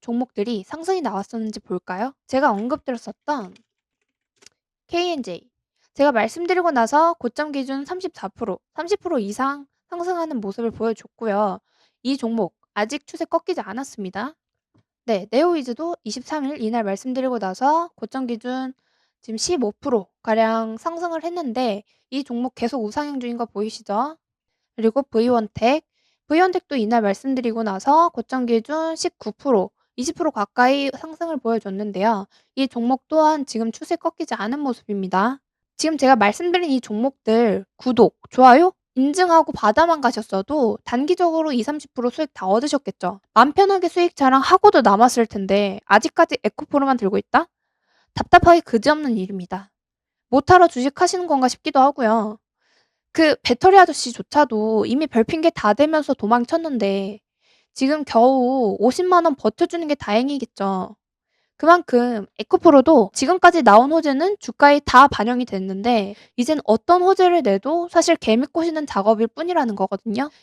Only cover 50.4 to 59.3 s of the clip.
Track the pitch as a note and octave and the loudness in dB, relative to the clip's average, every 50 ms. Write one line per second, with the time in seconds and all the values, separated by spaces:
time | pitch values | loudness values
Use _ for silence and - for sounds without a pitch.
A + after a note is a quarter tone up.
50.4 | - - F#4 F4+ F4 E4 - B3 B3 C#4 - - F#4 F4 - F#4 F4+ E4 D4 C4 | 4 6 6 6 6 4 2 0 -4 -4 -2 -2 -2 -2 -2 -4 -4 -2 0 0
51.4 | B3+ B3 - - - D#4 - C4+ C4 C#4+ C#4 - B3 G#3+ A3+ A#3 G#3 - A3 - | 0 0 -2 -4 -8 -2 2 2 2 2 2 0 0 0 0 0 -2 -4 -8 -14
52.4 | _ _ _ _ _ _ _ _ _ _ _ _ _ _ - - D#4+ D4+ C4+ - | _ _ _ _ _ _ _ _ _ _ _ _ _ _ 0 2 2 2 2 0
53.4 | - - B3 - - F#4+ F#4+ G4 F4+ F4 C#4+ - - B3+ A#3 - - - - D4 | -2 -4 -2 4 4 8 8 8 8 6 2 -4 -8 -10 -10 -12 -12 -2 0 0
54.4 | D4 B3+ A3+ G#3+ G#3+ A3 A3 G#3 G3+ - A#3 C#4+ D#4 C#4+ - A#3 A3+ - E4+ D#4+ | 2 2 0 -2 -2 0 0 0 0 0 -2 -2 -4 -2 0 0 0 0 -2 0
55.4 | D#4+ E4 - - - G#3 G#3+ - C#4+ D#4 D#4+ D#4 C#4+ - C4+ - A3 G3+ A#3 A#3+ | 0 0 0 0 0 0 2 2 2 2 0 -2 -2 -2 -4 -4 0 0 0 0
56.4 | A#3+ - E4 E4 E4 D#4 C4+ A3 G#3 G3 G3 G3 G3 F#3+ G3+ G#3 _ _ _ _ | 0 -2 -4 -4 -4 -4 -4 -2 -2 -2 -2 -4 -6 -8 -10 -14 _ _ _ _
57.4 | _ _ _ _ _ _ _ - C4+ C4+ D4+ D#4 C#4 - - A3+ A#3 C4 C4+ C4 | _ _ _ _ _ _ _ -4 -2 -2 0 -2 -4 0 2 4 4 6 4 4
58.4 | B3 B3 C4+ C4+ A#3+ G3+ G3 - G#3 B3+ B3+ - F4+ F#4 F4+ F4 E4 E4 | 2 0 0 0 0 0 0 0 0 0 2 0 0 2 2 2 2 2